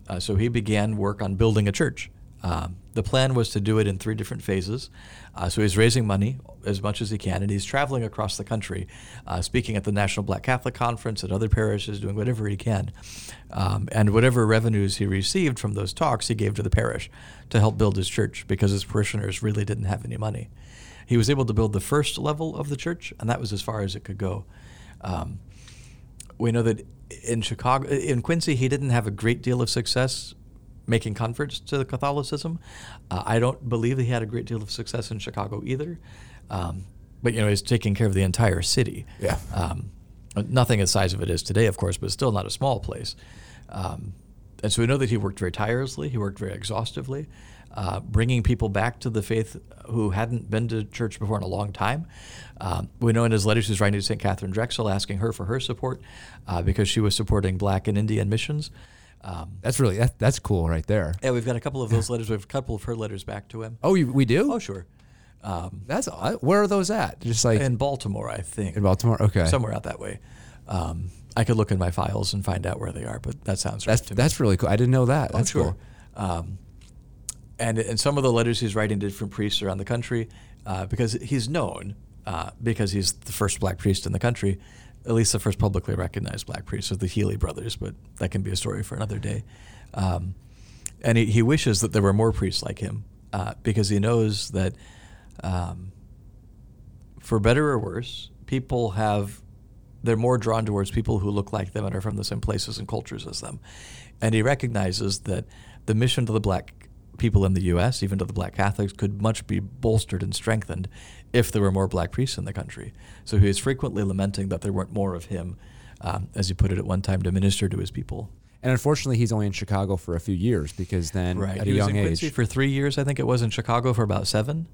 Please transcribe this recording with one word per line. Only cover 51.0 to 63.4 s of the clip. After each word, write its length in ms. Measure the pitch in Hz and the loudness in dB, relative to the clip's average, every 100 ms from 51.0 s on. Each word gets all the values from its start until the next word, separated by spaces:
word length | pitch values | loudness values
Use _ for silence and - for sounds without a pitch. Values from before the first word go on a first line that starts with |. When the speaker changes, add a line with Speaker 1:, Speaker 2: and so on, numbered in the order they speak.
| 113 - | -4 -4
Speaker 1:
before 200 | 104 104 | -2 -2
in 40 | |
a 40 | 92 | -2
long 240 | 95 101 | -4 -4
time. 340 | - 101 151 165 - - - - - | -2 0 0 -6 -14 -18 -18 -18 -8
Um, 300 | 92 87 - - | -4 -2 -4 2
we 120 | 117 | 4
know 120 | 113 | 4
in 80 | 117 | 4
his 140 | 110 104 | 4 4
letters 220 | 113 101 | 4 2
he's 120 | 101 | 2
writing 180 | 101 101 | 4 2
to 60 | |
Saint 160 | 95 107 | 0 0
Catherine 300 | 98 95 95 | 0 0 -2
Drexel, 400 | 101 120 - 110 | -2 -2 0 0
asking 260 | 98 - 92 | 0 -2 -2
her 160 | 117 | -2
for 140 | - 92 | -2 -4
her 140 | 131 | -4
support, 420 | 127 120 127 131 - - - - - | -4 -4 -6 -6 -12 -20 -20 -16 -4
uh, 140 | 87 | 0
because 300 | 90 95 101 | 2 2 2
she 100 | 113 | 4
was 160 | 104 - | 2 2
supporting 400 | 104 104 95 92 | 2 2 2 2
black 320 | 101 95 107 | 2 2 2
and 80 | 101 | 2
Indian 320 | 107 107 101 | 2 2 2
missions. 420 | 117 - 151 151 - - - - - 95 | 0 0 -4 -6 -12 -20 -20 -20 -18 -12
Um, 260 | 85 87 92 | -10 -10 -6
Speaker 2:
That's 180 | 113 123 | -2 2
really, 160 | 117 98 | 2 4
that, 220 | 127 - | 0 2
that's 200 | 113 - | 0 0
cool 300 | - 95 82 | 0 2 2
right 180 | 82 - | 0 2
there. 280 | 104 78 90 | 0 0 -2
Speaker 1:
Yeah, 80 | 131 | 0
we've 160 | 120 120 | 0 0
got 100 | 117 | -2
a 40 | |
couple 220 | 143 131 | -4 -4
of 60 | 113 | 0
those 220 | 113 113 | 0 2
letters. 180 | 117 110 | -2 -2
We 60 | |
have 100 | 107 | -4
a 20 | - | -4
couple 280 | 139 127 | -6 -4
of 80 | 107 | -6
her 120 | - | -6
letters 300 | 113 104 98 | -6 -6 -8
back 240 | - 104 | -10 -12